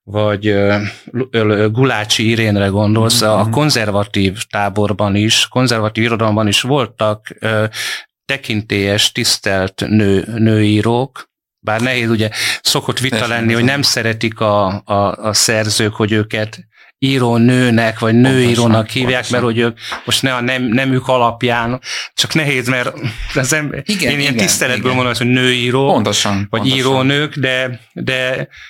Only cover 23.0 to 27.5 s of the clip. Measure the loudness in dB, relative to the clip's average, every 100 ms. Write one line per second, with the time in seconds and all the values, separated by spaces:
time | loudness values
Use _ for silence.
23 | -8 -8 -6 -2 0 -2 -2 -6 -4 -2
24 | -2 0 0 0 0 0 0 0 0 0
25 | 0 0 0 2 2 2 0 2 2 2
26 | 2 0 0 -2 -2 -2 0 2 2 2
27 | 2 0 -2 -4 -2